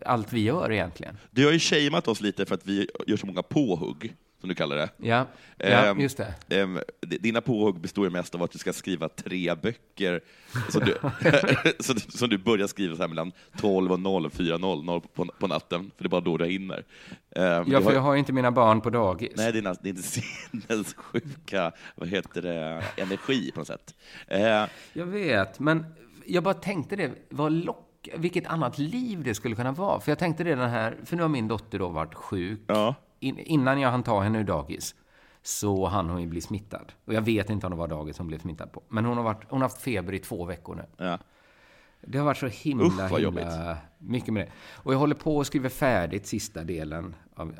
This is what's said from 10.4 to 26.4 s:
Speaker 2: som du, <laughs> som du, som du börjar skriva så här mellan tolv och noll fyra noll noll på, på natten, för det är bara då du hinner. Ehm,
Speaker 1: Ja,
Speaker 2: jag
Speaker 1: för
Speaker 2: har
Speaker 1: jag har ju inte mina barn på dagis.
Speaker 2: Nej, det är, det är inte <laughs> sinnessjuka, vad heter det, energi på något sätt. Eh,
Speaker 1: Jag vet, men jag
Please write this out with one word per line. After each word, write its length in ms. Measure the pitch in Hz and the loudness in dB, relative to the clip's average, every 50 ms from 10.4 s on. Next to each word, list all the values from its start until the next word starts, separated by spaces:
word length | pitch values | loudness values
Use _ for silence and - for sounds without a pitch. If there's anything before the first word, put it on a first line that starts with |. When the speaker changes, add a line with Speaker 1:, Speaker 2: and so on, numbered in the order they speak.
| - - - 123 113 - | -16 -10 -6 -6 -4 0
Speaker 2:
som 120 | - 156 - | 0 2 4
du, 120 | 98 - - | 2 2 2
<laughs> 800 | - 139 - - - 170 147 139 - - 135 - - 156 - - | 0 -4 -2 2 4 6 6 6 6 6 4 4 4 2 2 0
som 160 | - - 131 | 0 -2 -2
du, 60 | 107 - - - - | -2 -2 -6 -4 0
som 120 | 120 120 | 0 2
du 80 | 107 98 | 2 2
börjar 300 | 92 117 113 95 98 98 | 4 4 4 4 4 0
skriva 280 | - - 101 85 80 | -2 -2 -2 -2 -2
så 60 | 82 | -2
här 60 | 90 82 | -4 -4
mellan 220 | 80 80 82 90 - - - - - - | -2 -4 -6 -6 -6 -14 -20 -18 -6 0
tolv 340 | 110 104 95 92 92 90 | 2 4 4 4 4 4
och 80 | 92 90 | 2 2
noll 300 | 92 98 98 90 78 73 | 2 2 0 0 0 -2
fyra 280 | - - 90 80 82 85 | -2 -2 0 0 0 0
noll 260 | 92 95 90 76 78 | 0 0 -2 -2 -2
noll 180 | 87 87 85 | -2 -4 -4
på, 240 | - - - - 90 | -4 -6 -6 -6 -6
på 220 | 85 - - 104 95 | -6 -6 -4 -2 -2
natten, 440 | 76 80 - - 87 85 98 98 - - | -2 -2 -2 -2 -6 -6 -6 -6 -10 -6
för 60 | 92 | -4
det 40 | 92 | 0
är 20 | |
bara 120 | 90 90 | 0 2
då 160 | 85 87 82 78 | 2 2 2 2
du 80 | 85 | 2
hinner. 320 | 85 95 95 95 92 - - | 0 0 -2 -4 -6 -8 -10
Ehm, 60 | - _ - - - - - - _ _ - | -12 _ -20 -20 -20 -20 -20 -20 _ _ -2
Speaker 1:
Ja, 280 | - 92 90 85 85 87 135 | 0 2 4 4 2 2 4
Speaker 2:
jag 0 | |
Speaker 1:
för 140 | 135 135 92 104 | 4 6 6 6
Speaker 2:
har 40 | 135 | 6
Speaker 1:
jag 80 | 135 | 4
har 120 | 131 143 139 | 4 4 4
ju 60 | 143 | 2
inte 140 | 139 139 131 | 2 2 2
mina 180 | 131 123 123 | 2 2 4
barn 300 | 120 131 120 110 110 110 | 4 6 6 6 6 6
på 80 | 110 120 | 4 0
dagis. 420 | 113 120 110 95 90 85 117 - - | 0 2 2 2 2 0 -4 -6 -2
Speaker 2:
Nej, 160 | - 110 113 | 0 0 2
det 80 | 113 110 | 2 0
är, 40 | 104 95 90 - | 0 -2 -4 -4
det 80 | - 98 | -4 -6
är 0 | |
inte 140 | 95 92 87 | -6 -6 -6
<laughs> 80 | - - 123 - - - - - - - 113 - - 117 | -6 -6 -6 -6 -6 -8 -14 -14 -10 -10 -10 -6 -2 -2
sinnessjuka, 960 | 107 95 - - - - - - - - 143 - - - - 101 95 87 82 - - - - - | -2 -2 -4 -8 -14 -12 -6 -4 -4 -4 -6 -10 -14 -12 -6 -2 -2 -2 -2 -4 -8 -16 -18 -14
vad 140 | - 85 85 | -10 -6 -4
heter 320 | 98 95 85 - - 87 | -2 -2 -2 -4 -6 -6
det, 420 | 85 87 85 82 78 80 82 85 98 - - - | -4 -4 -4 -4 -4 -6 -6 -6 -8 -8 -6 -6
energi 540 | 98 92 98 95 - - 135 120 85 64 | -4 -4 -4 -4 -2 0 0 0 0 -2
på 80 | - - | -6 -8
något 80 | 71 - | -10 -10
sätt. 280 | - - _ - - _ - - - - - - | -10 -14 _ -18 -20 _ -20 -20 -20 -18 -10 -2
Eh, 380 | - 95 104 113 110 107 107 - - - - - - | 0 2 4 6 4 4 2 0 -4 -10 -20 -14 -10
Speaker 1:
Jag 120 | - 175 | -8 -8
vet, 540 | 180 190 208 196 156 117 101 95 - - - | -6 -4 -2 0 2 2 2 2 0 -2 -2
men 260 | 147 156 160 160 160 - - - - - - - - | 2 2 2 2 0 -4 -14 -20 -20 -20 -20 -18 -6
jag 180 | - - 175 | 0 0 2